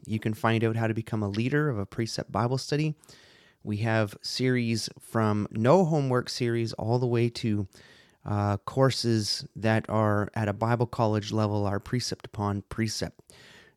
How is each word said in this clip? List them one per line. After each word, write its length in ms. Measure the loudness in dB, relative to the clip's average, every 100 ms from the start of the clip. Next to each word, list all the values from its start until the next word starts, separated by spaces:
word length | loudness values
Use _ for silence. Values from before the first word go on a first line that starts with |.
| -6
you 140 | -4
can 160 | -2 0
find 280 | 2 2
out 120 | 2 0
how 100 | 0
to 80 |
become 300 | -2 -4 -4
a 40 | -2
leader 400 | -2 0 0 0
of 120 | -2
a 80 | -6
Precept 440 | -6 -6 -6 -4
Bible 280 | -2 0 -2
study. 340 | -2 -2 -2 -4 -12 -20 -20 -20 -20 _
We 140 | -6 -2
have 380 | 0 2 0 -2
series 680 | -8 -2 0 2 2 -2 -4 -10
from 480 | -4 0 2 2 -2
no 360 | 0 4 6 6
homework 440 | 2 2 0 -2
series 420 | -2 0 0 -2
all 260 | -4 0 2
the 80 | 2
way 220 | 2 2
to, 380 | 0 -2 0 -2 -10 -20 -20 -20 _
uh, 340 | -4 0 2 0
courses 840 | -2 2 4 4 2 2 2 -4 -8 -4
that 340 | 2 2 2
are 400 | 2 2 2 0 -2
at 120 | -2
a 60 |
Bible 320 | 0 0 0 0
college 460 | 0 2 2 0
level, 340 | 0 0 0 -2
our 140 | -2
precept 480 | -4 -4 -4 -8 -10
upon 340 | -4 -2 -2 -6
precept. 520 | -4 -4 -4 -8 -10 -20 -20 -20 -20 -20